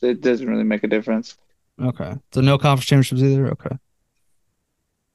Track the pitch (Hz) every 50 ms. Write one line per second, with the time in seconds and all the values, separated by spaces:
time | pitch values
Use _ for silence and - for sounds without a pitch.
0 | 123 123 120 - - 127 120 113 131 113 110 110 110 107 107 104 - 107 110 107
1 | 107 113 113 110 120 - - _ _ _ _ _ _ _ _ - 131 127 - -
2 | - 80 113 139 _ _ - 135 131 135 139 135 - 147 139 127 - - 143 135
3 | 127 - 131 127 135 139 135 135 135 - - - - - - - _ _ _ _
4 | _ _ _ _ _ _ _ _ _ _ _ _ _ _ _ _ _ _ _ _
5 | _ _ _